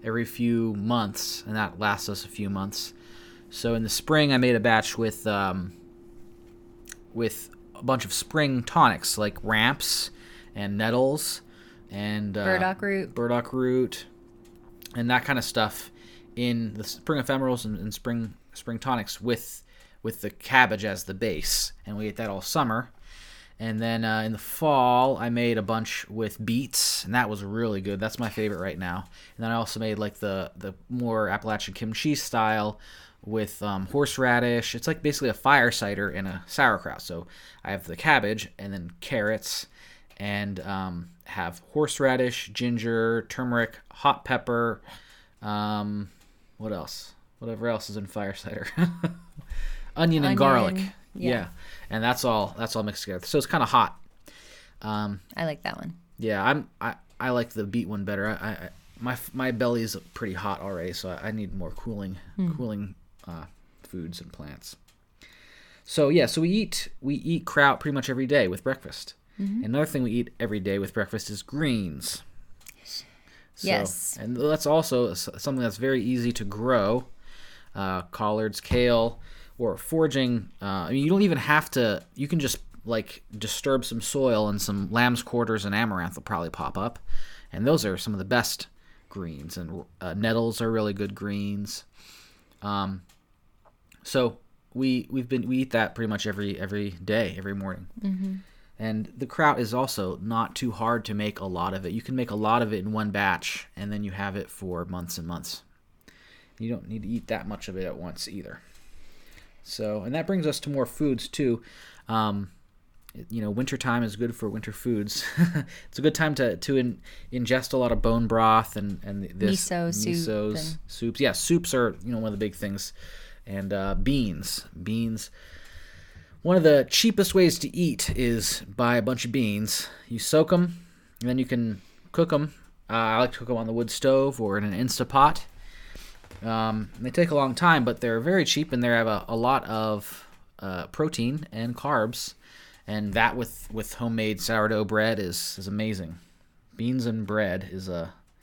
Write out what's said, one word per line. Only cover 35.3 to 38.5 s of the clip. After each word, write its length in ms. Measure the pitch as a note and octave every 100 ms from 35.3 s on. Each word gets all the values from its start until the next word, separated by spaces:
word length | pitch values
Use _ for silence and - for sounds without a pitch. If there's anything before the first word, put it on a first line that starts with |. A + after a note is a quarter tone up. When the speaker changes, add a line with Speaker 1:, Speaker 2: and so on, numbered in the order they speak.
Speaker 1:
fire 380 | G#2+ C3 C#3+ A#2+
cider 380 | - G2+ G2+ G2+
and 180 | F#2 G2
a 160 | F#2 -
sauerkraut. 540 | - C3+ G2 - -
So 260 | - E2+ E2+ - - -
I 80 | -
have 140 | C#3 -
the 80 | F3
cabbage 540 | D#3+ C#3 G2+ A2 -